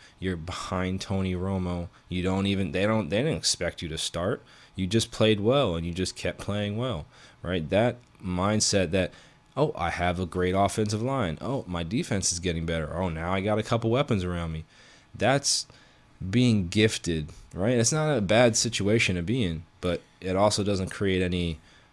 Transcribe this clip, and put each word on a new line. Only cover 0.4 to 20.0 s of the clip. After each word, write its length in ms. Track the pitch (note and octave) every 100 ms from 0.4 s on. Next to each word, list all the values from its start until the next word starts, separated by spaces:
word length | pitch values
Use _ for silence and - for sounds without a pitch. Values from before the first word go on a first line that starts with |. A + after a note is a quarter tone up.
| D#2+ F2 - F#2+ F#2 F#2
Tony 320 | - G2 F#2+
Romo. 540 | F2+ F#2+ F#2+ F2+ F2 E2+ - -
You 140 | F2+
don't 240 | F2+ F#2+ G2
even, 260 | G2 F#2
they 140 | E2 G2+
don't, 240 | A2 E2
they 80 | G2+
didn't 180 | D3+ E2+
expect 460 | - - F2 -
you 60 | E2
to 80 | D#2
start. 440 | - F2 F2+ C#3+ - - -
You 120 | - F#2
just 240 | A2+ -
played 300 | - A2 G#2+
well, 360 | G2+ C#3 B2 E2+
and 100 | E2+
you 60 |
just 240 | E2+ F#2 -
kept 220 | - -
playing 400 | - G2+ G#2 G#2
well, 260 | B2+ F#2 - - - -
right? 260 | - F2+ D#2
That 300 | F#2+ A#2+ - - -
mindset 640 | G2 F2+ F#2+ G#2+ - G2+ F2+
that, 200 | F#2+ F2+ - - _ _ -
"Oh, 160 | D3+ -
I 140 | F2
have 280 | - F2+ F2+
a 80 | F2+
great 280 | F2+ F2+
offensive 480 | F#2+ G2 - G#2+ G#2+
line. 340 | A#2+ C3+ F#2+ D#2
Oh, 220 | G2+ C3+ -
my 140 | F2
defense 500 | E2 A#2 F3 G2+ F#2
is 80 | F2
getting 240 | F2 E2
better. 320 | E2 E2 D2+ E2
Oh, 140 | F#2
now 220 | D#2+ E2+
I 100 | F#2+
got 160 | G2 G#2+
a 40 |
couple 280 | G#2+ A#2 A2+
weapons 340 | A#2+ D3 G#2+
around 280 | F2+ F2 E2
me." 120 | D#2+ D#2+ - - - _
That's 520 | - A#2 C#3+ - - - - - _ _ - F2+
being 380 | A2+ B2 G#2+ F2
gifted, 600 | G2+ A2 - - E2 D2+ - -
right? 240 | - G2+ B2
It's 160 | A2+
not 240 | D#3 D#3 C#3
a 40 |
bad 340 | G2 G#2+ B2 A#2
situation 600 | A#2+ - G2+ A2+ - F2+
to 60 |
be 200 | E2+ B2+
in, 180 | F#2+ D#2+ D#2+ -
but 180 | F2+ E2+